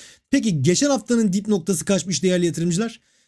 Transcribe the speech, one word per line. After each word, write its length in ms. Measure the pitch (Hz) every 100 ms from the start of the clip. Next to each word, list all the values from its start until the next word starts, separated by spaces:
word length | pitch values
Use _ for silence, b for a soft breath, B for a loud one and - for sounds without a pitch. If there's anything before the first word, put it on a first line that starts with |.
| B B _
Peki 320 | 277 220 156
geçen 280 | 131 180 285
haftanın 420 | 262 - 233 214
dip 160 | 190 208
noktası 360 | 202 160 170
kaçmış 380 | - 190 175 160
değerli 240 | 185 180 170
yatırımcılar? 540 | 160 170 170 226 - _ _